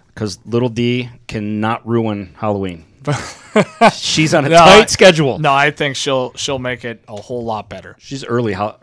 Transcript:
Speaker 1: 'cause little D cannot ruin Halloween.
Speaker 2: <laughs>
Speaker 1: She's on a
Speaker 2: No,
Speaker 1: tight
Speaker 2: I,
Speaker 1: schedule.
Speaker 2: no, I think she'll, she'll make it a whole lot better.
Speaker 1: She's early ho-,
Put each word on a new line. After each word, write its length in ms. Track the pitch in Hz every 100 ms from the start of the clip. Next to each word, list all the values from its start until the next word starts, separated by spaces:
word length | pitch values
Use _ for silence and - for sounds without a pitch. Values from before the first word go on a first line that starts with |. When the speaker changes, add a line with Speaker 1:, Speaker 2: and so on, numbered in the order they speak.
| _
Speaker 1:
'cause 240 | - 107 92 -
little 240 | 117 123
D 400 | 113 120 123 123 - -
cannot 580 | 113 104 107 107 113 113
ruin 480 | 117 113 104 95 -
Halloween. 480 | 110 101 95 85 - _
Speaker 2:
<laughs> 880 | - 131 - - - 214 - - 233
Speaker 1:
She's 400 | - - - 156 165
on 100 | 135
a 40 |
Speaker 2:
No, 60 | 165
Speaker 1:
tight 260 | 170 202
Speaker 2:
I, 20 | 220
Speaker 1:
schedule. 540 | - 196 160 143 113
Speaker 2:
no, 120 | 151
I 200 | 139 143
think 240 | 147 147 131
she'll, 360 | - 131 123 -
she'll 240 | - 135
make 260 | 127 123 120
it 180 | 117 -
a 120 | 107
whole 240 | 101 123
lot 260 | 117 107 101
better. 260 | 95 92 -
Speaker 1:
She's 240 | - 135
early 300 | 127 117 120
ho-, 220 | 95 104 -